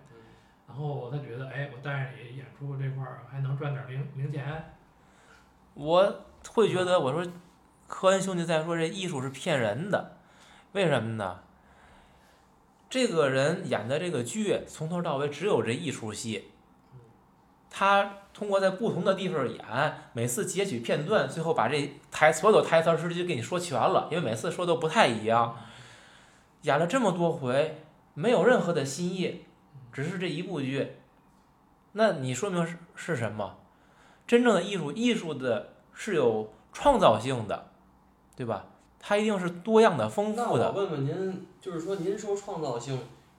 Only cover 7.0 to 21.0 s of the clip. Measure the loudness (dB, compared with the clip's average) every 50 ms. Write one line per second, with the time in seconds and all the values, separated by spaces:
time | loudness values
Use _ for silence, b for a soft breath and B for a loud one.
7 | 4 2 0 0 -2 -4 -8 -12 -20 -20 _ _ _ _ _ _ _ -14 -8 2
8 | 4 4 4 4 2 0 -2 -2 -2 0 0 0 0 0 -2 -2 -2 -2 -2 -4
9 | -6 -4 -4 -4 -6 -6 -8 -6 -2 0 0 2 2 0 0 -2 -2 -2 -2 -2
10 | -2 -6 -14 -20 b b b b b b b b b b -4 0 0 2 2 0
11 | 0 -2 -4 -4 -4 -6 -6 -10 -14 -20 _ _ b b b b b b b b
12 | b b b b b b b b b b b _ _ _ _ _ _ _ -2 0
13 | 0 2 2 2 2 4 4 4 2 2 0 -2 -2 -2 -2 -2 -2 -2 -2 -2
14 | -2 -2 -2 -4 -4 -4 -4 -4 -2 0 0 -2 -2 -6 -10 -10 -8 -6 -4 -4
15 | -2 -2 -2 -2 -2 -4 -4 -4 0 4 4 6 6 4 2 0 -2 -4 -4 -4
16 | -6 -8 -8 -6 -4 -4 -4 -4 -6 -10 -18 _ _ _ _ _ _ _ -20 -20
17 | -20 -20 -20 _ _ _ _ _ _ _ _ _ _ _ -4 0 4 6 6 6
18 | 4 2 -2 -10 -18 -20 -12 -10 -4 0 2 2 4 2 2 2 -2 -2 -2 0
19 | 2 2 0 2 0 -2 -2 -2 -2 -2 -4 -8 -10 -4 -2 0 0 0 -2 B
20 | B B -6 -4 -4 -2 -2 -4 -4 -4 -2 -2 -2 -2 -4 -4 -2 -2 -2 -2